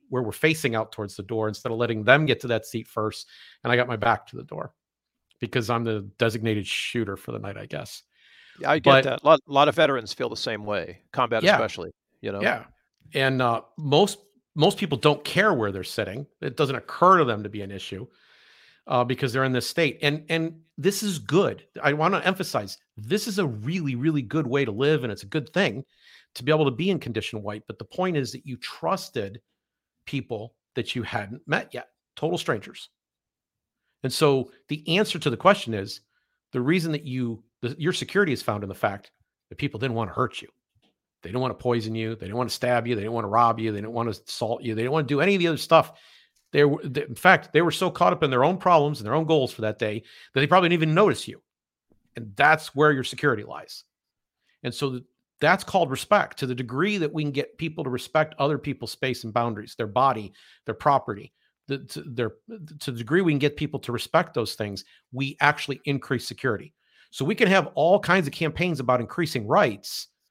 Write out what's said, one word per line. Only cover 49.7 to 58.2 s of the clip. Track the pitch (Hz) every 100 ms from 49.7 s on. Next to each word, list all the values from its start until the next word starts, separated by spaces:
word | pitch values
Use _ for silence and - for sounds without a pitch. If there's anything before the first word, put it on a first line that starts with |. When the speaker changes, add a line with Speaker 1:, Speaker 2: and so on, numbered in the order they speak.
| 107
Speaker 1:
day | 107 107 - - - 131
that |
they | 143
probably | 180 175
didn't | 175
even | 160
notice | 160 208 127 -
you. | - _ _ _ _ _ _ _ -
And | 110 101
that's | 143 156 - 135
where | 151
your | 139
security | 123 - 147 110
lies. | - 71 - - _ _ _ _ _ _ _ _
And | 127
so | - 143
th-, | 123 - _ _ _
that's | 147 185
called | - 190 160
respect. | 131 - 208 - -
To | 131
the |
degree | 123 120 131 190 208
that | 151
we | 160
can | 147
get | 135 - _
people | 165 156
to | 135
respect | 123 - 156